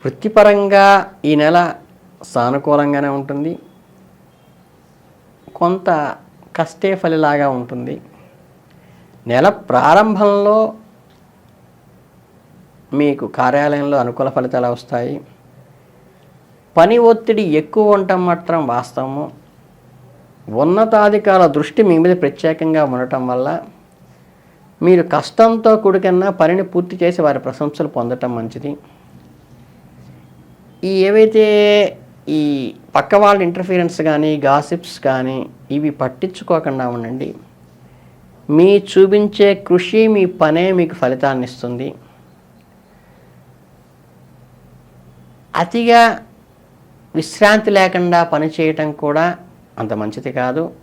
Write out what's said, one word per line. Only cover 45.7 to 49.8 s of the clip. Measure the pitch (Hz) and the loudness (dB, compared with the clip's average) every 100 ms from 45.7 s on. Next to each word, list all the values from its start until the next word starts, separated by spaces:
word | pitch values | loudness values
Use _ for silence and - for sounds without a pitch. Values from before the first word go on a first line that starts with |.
| 233 233 233 233 208 - _ _ _ _ _ _ _ _ | -2 2 4 4 0 -14 _ _ _ _ _ _ _ _
విశ్రాంతి | 156 156 - 208 214 214 | -8 -8 0 2 4 2
లేకుండా | 202 185 180 175 175 | 2 2 0 0 2
పనిచేయటం | 170 151 156 156 160 156 151 | 2 -2 -4 -2 -2 -2 -6
కూడా | 147 147 147 170 175 - - _ | -6 -4 -2 -2 -4 -16 -20 _
అంత | - | -12